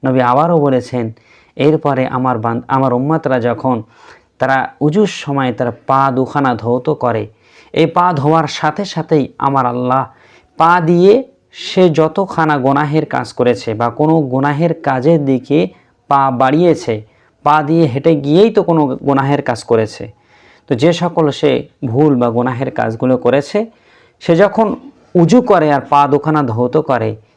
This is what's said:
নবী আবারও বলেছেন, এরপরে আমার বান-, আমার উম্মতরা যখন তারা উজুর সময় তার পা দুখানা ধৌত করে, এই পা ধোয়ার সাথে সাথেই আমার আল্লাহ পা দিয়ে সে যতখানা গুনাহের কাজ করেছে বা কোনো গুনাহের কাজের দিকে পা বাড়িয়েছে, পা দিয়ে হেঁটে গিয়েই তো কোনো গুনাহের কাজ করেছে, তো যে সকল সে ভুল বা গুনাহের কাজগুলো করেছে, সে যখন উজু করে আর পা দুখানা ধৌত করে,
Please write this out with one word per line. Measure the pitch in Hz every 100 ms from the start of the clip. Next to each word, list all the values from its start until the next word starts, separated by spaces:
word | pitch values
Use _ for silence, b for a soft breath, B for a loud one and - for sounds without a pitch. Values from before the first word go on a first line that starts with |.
| 131
নবী | 131
আবারও | 123 127 165 170
বলেছেন, | 143 127 120 123 113 113 b b b -
এরপরে | 139 156 143 131 127
আমার | 127 131 117
বান-, | 113 117 123
আমার | 135 135
উম্মতরা | 123 139 160 147 131
যখন | 120 110 131 120 - b b b b -
তারা | 131 135 - -
উজুর | 147 180 202
সময় | - - 139 131
তার | 120 120 117 -
পা | 135 139 127
দুখানা | 127 147 135 113
ধৌত | 113 123 143
করে, | 151 123 113 107 b b b b
এই | - 165
পা | 175 180 156
ধোয়ার | 143 160 147
সাথে | - 151 151 196
সাথেই | 160 151 156 127 -
আমার | 139 139 123
আল্লাহ | 123 123 131 131 b b b b -
পা | 165 175 165
দিয়ে | 175 190 240 269 _ _
সে | - - - 180
যতখানা | 156 156 156 190 - 156 147
গুনাহের | 127 139 147 156 -
কাজ | 131 117
করেছে | - 123 107 117
বা | 110 120
কোনো | 117 151 165
গুনাহের | 139 127 143 143 170 165
কাজের | - 131 135 165 139
দিকে | 131 - 147 185 b b b -
পা | 139 135
বাড়িয়েছে, | 123 131 151 175 156 - 110 107 b b b
পা | 147 151
দিয়ে | 147 165 156
হেঁটে | 131 165 156
গিয়েই | 139 160 226
তো | 220
কোনো | 170 160 143
গুনাহের | 131 135 135 135 143
কাজ | 139 117
করেছে, | - 113 110 - 117 - b b b b -
তো | 120
যে | 156
সকল | 170 175 165 151
সে | 135 147 123 - - 131
ভুল | 120 151 127
বা | 120
গুনাহের | 117 123 123 131
কাজগুলো | - 113 113 127 127
করেছে, | 123 143 - 208 226 b b b b b
সে | - 165
যখন | 202 196 214 - - - _ 175
উজু | 170 247
করে | - 185 156
আর | 139 123
পা | 143 143
দুখানা | 143 151 156
ধৌত | 131 110 123 156
করে, | 151 123 110 107 b